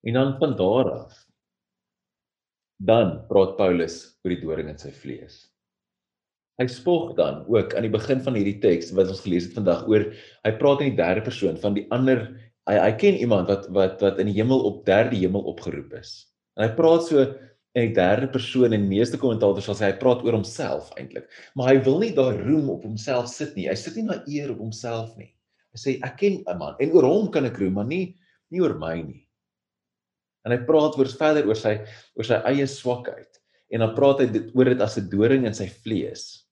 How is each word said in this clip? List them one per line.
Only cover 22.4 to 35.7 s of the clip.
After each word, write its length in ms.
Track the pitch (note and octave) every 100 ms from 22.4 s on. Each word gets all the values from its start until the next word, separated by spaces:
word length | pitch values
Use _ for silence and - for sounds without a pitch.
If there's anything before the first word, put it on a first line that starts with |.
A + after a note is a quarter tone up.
| G#2+ D#3 C#3
op 100 | F2 G#2+
homself 400 | A2 - B2+ A#2+
sit 220 | - D3+
nie. 140 | G2+ D#2+
Hy 80 | F#2
sit 160 | D#3+
nie 140 | A3+ G#3+
na 100 | F3+
eer 260 | - D3 C#3+
op 140 | G#2
homself 480 | A2 A2 A#2+ A#2 A2+ -
nie. 100 | - _ _ _ _
Hy 80 | A2+
sê, 200 | C3+ B2+
"Ek 140 | B2+ -
ken 260 | G3+ F#3+
'n 140 | - F2
man 180 | D2 -
en 100 | D3
oor 160 | E3 C3
hom 240 | F#3+ G#3
kan 140 | D#3+
ek 120 | B2+ F#2
roem, 120 | F#2+
maar 140 | F#2+ A2+
nie, 300 | F3 F3+ - _ _ _
nie 100 | F3
oor 160 | E3
my 260 | D#3 D#3 E3+
nie." 260 | D#3 - _ _ _ _ _ _ _ _ _ _ _ _
En 80 | A2
hy 60 | B2
praat 320 | B2 D#3 D3+ C#3+
oor, 120 | C3 -
verder 240 | D#3 D3+ G#2+
oor 80 | A2
sy, 180 | A2 G#2+ - - _ -
oor 100 | A2+
sy 120 | A2 -
eie 160 | C#3 C3+
swakheid. 680 | - B2 B2 - - - _ _ _ _
En 120 | A2+
dan 80 | A2 B2+
praat 260 | C#3 C#3
hy 60 | A#2
dit, 140 | G#2+ - B2+
oor 140 | B2+
dit 100 | B2+
as 160 | G#2+ -
'n 120 | F#2
doring 360 | G2 A2+ C3+
in 80 | A#2
sy 140 | G#2 F#2+